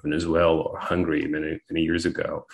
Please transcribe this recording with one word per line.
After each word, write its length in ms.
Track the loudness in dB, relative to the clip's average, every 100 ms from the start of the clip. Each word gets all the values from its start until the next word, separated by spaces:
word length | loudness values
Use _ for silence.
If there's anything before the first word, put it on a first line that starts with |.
Venezuela, 600 | -2 -2 2 4 4 4
or 160 | 0 -6
Hungary 480 | -2 0 0 0 -2
many, 340 | -4 -4 -8 -6
many 120 | -2
years 200 | 0 2
ago, 420 | 0 -2 -4 -6 -10